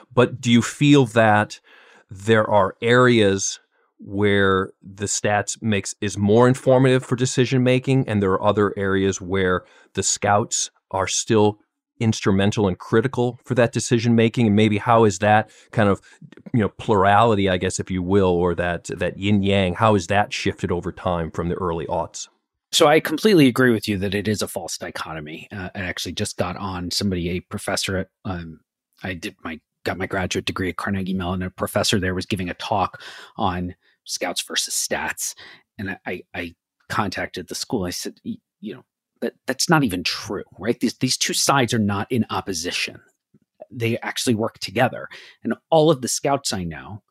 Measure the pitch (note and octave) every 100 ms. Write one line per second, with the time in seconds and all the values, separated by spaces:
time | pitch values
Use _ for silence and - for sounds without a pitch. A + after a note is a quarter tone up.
0 | _ - A#2+ - A#2+ A#2 - - D3 C#3+
1 | A#2+ A2+ A2 G#2+ G#2 - _ - _ _
2 | _ G2 G#2 A2 G#2+ G#2 F#2+ - - B2
3 | B2 A#2 G2+ G2 - - _ _ _ _
4 | G#2+ G2 G#2 G2+ G2 F#2+ G2 - F#2 F#2+
5 | G2+ - G#2+ G#2 G2+ - A2 G2+ - -
6 | G#2 G#2 G2+ A2+ B2 B2+ C3 B2+ C3 B2+
7 | - A#2+ B2+ - A#2+ C3 B2+ B2+ C3 C3+
8 | - G#2 F#2+ F#2+ G#2 G2+ G2+ G2+ G2 G2
9 | F#2+ - F2+ F#2+ F#2 F2+ - _ _ -
10 | - - G#2 G2+ - - - _ _ F#2+
11 | F#2 - - A2 G#2+ G#2 _ _ _ _
12 | A#2 - A2 G2 G2+ A2+ G2 F2+ - A2+
13 | C3 B2 B2 A#2 - B2 A#2 A#2 - A#2+
14 | A#2 A#2 A2+ - A2+ G#2 G#2+ G#2 - A2+
15 | A2 F#2 G#2 G#2+ G#2+ - _ - G2+ F#2
16 | - _ - - - A#2+ G2 - - G#2
17 | G2 G2+ A#2 G2+ F#2+ F#2 F#2 - - F#2
18 | F2+ G2+ F#2 F2 F2+ E2+ F2 E2+ - -
19 | F2 D#2+ G2+ G#2 G2 G2 F#2 F2 A2+ G#2
20 | F2 G2+ G#2 - F#2+ - F#2 F2 F2 -
21 | F#2 E2+ E2 - E2+ - F2+ E2 C#2+ F2
22 | D2+ - - _ _ _ _ - D#3 D#3
23 | - D#3 A3 F3+ C3+ A#2 B2 A2 - G2
24 | G2 G2+ G#2 G#2 F#2 - E2 - B2 -
25 | - D#3+ D2+ D#3+ - G2+ F#2 G2 F2+ -
26 | F#2 E2 G2+ - F#2 F2+ G2 F2+ F2+ -
27 | G2+ F2+ E2+ F2+ - G#2 - F#2+ - F#2
28 | - _ G#2 F2 E2 D#2 _ _ _ _
29 | G2+ F2 G2+ - E2+ D#2 _ _ - F2+
30 | F#2+ G2 F2+ G2 F#2+ F2+ F#2 - - G2
31 | F#2 F#2+ F2+ F#2 F#2 - G#2 G#2+ - G#2+
32 | F#2 F#2 - G2 F2+ - - G#2 F2+ -
33 | - - - - G2+ F2+ F2+ - _ _
34 | - - F2+ - - E3 - - - -
35 | - - - - - - _ - G2 G2
36 | B2 F2+ - F2+ E2+ - _ _ - -
37 | G2+ G2 E2+ F#2 E2 - - A2+ F2+ -
38 | - - - G2 _ _ G#3 - _ _
39 | _ _ A#2+ - - - - D#3+ B2+ F2+
40 | - - - G#2+ - - A2 - E4 -
41 | C3 - - E3+ - C#3 A#2 A#2+ G2+ G2+
42 | A2+ B2 - G2 G2+ E2+ E2+ - - -
43 | _ _ _ _ _ _ - C3 A2+ A#2
44 | A2 - C3 G#2+ A2 - - G2+ A#2+ A1
45 | - - - _ - - _ D#3+ D#3 C3+
46 | A#2+ - C#3+ C#3 - G#2+ E2+ E2 C3 G#2
47 | _